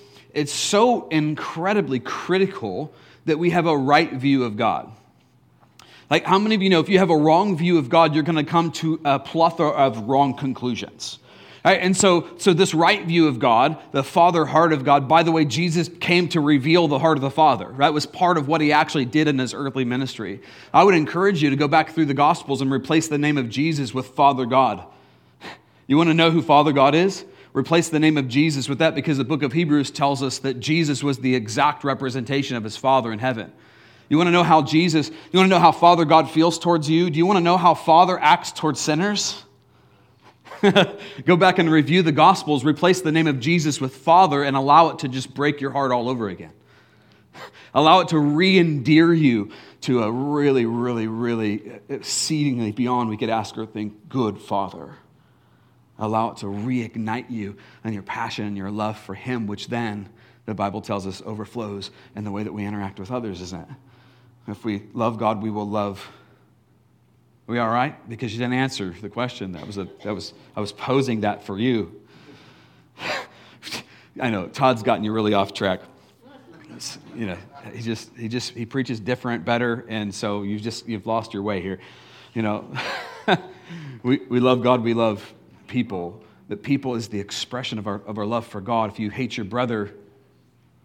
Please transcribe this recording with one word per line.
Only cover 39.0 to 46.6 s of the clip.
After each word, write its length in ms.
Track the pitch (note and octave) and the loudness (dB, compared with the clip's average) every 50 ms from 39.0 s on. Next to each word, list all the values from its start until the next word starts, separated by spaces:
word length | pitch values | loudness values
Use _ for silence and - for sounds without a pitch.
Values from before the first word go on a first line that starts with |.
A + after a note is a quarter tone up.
| F#3 G#3 G#3 F#3 - - - - - - _ _ _ _ _ _ _ _ _ _ _ _ _ _ _ - _ _ _ - - - | 0 -2 -2 -2 -4 -6 -6 -10 -14 -20 _ _ _ _ _ _ _ _ _ _ _ _ _ _ _ -20 _ _ _ -20 -6 0
<laughs> 680 | - G3 - G3+ E3+ - - - - - - - - | 2 4 6 6 4 4 0 -12 -16 -16 -16 -6 2
Go 120 | - F3+ E3 | 2 4 6
back 220 | F#3+ F#3 F3 G3 | 6 4 4 4
and 100 | E3+ D#3+ | 2 4
review 320 | D#3+ D#3 C#3+ B2+ E3 F#3 | 4 4 4 4 2 2
the 100 | F3+ E3 | 2 2
Gospels, 540 | C#3 D3 D#3 F3+ F#3+ - - D3+ D3 C3+ A2+ | 4 6 6 6 6 4 0 -2 -2 0 0
replace 360 | D#3 D3 D3+ F3+ F3+ F3+ F3+ | 0 0 2 4 2 2 2
the 100 | - D#3+ | 0 0
name 160 | D3+ E3 D#3+ D#3 | 0 2 2 2
of 120 | C#3 C3 | 0 -2
Jesus 400 | A2+ D#3+ F3 F3 C#3+ D#3 C#3 - | 0 0 0 2 2 0 -2 -2
with 160 | C3+ C3 - | -4 -6 -8
Father, 480 | - - E3+ E3 F3+ F#3+ E3+ C#3+ C#3+ C#3+ | -4 0 4 6 6 6 6 4 0 0
and 140 | C#3 C3+ C3+ | 0 0 0
allow 320 | C3+ C#3 D3 D#3+ E3+ D#3 | 2 6 6 6 6 6
it 100 | C3+ - | 2 -4
to 80 | D3 C3+ | -8 -6
just 280 | B2 C3 B2+ - - | -6 -6 -8 -8 -6
break 260 | C#3 C#3+ D3 C#3+ C#3+ | -4 -2 -2 -2 -2
your 80 | C3+ C#3 | -4 -6
heart 220 | B2 C#3+ C#3 C3 | -4 -2 0 0
all 180 | B2 B2 A#2 B2 | 0 0 0 -2
over 200 | C3 A#2+ A2+ G2 | -4 -4 -4 -6
again. 240 | F2+ E2 E2+ D#2 - _ | -6 -8 -14 -18 -20 _